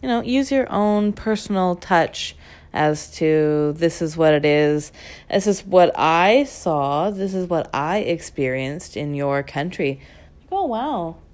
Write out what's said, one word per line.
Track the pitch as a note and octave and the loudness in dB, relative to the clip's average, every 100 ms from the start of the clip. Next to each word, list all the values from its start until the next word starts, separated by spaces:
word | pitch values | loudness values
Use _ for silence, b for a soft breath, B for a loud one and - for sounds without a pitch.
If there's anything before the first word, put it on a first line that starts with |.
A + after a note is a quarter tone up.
you | B3+ | -2
know, | A#3+ | -2
use | A#3 B3+ C4+ | 0 -2 0
your | C4+ B3 | 0 0
own | - G#3 G#3 G#3 | 0 2 2 0
personal | G#3 - G#3+ - G3 F#3 F3+ | -2 -4 -4 -2 0 0 -2
touch | - F3 D#3+ - - - B B B | 0 2 2 -2 -12 -12 B B B
as | - D3+ D3+ - | 0 0 0 -6
to, | - D#3+ D#3 D3+ D3+ D3+ D3+ | -2 2 2 2 2 0 0
"This | E3 - | 0 0
is | E3 D#3+ | -6 2
what | D#3+ | 4
it | D3+ | 6
is. | D3 D3 D3+ D3+ D3 B B B B | 4 4 4 2 -4 B B B B
This | G3+ G3 | -2 0
is | F#3+ | -2
what | G3 F#3 F3 - | 2 6 6 4
I | D3+ E3 F#3 A#3+ | 2 4 6 4
saw. | C#4 - - D3+ C#3 C#3+ F#3 | 2 -4 -2 0 0 0 -2
This | G3 G3 | -2 -4
is | F#3+ F3+ | -4 -2
what | E3+ - | -2 -2
I | - D3 G3+ | -4 -2 -2
experienced | D#3+ B2 - - C3+ C3 C3+ D3 - - | -2 -4 -6 -4 -2 -2 -4 -8 -10 -8
in | D3 | -6
your | C#3+ C#3+ C#3 | -4 -2 -2
country." | C#3 - D#3 - D3+ C3+ B B B - | -4 -6 -6 -4 -4 -4 B B B -20
Like, | - | -8
"Oh, | F#4+ F4 | -4 -2
wow. | A3 C4+ B3 E3 E3+ - | -4 -4 -4 -6 -10 -20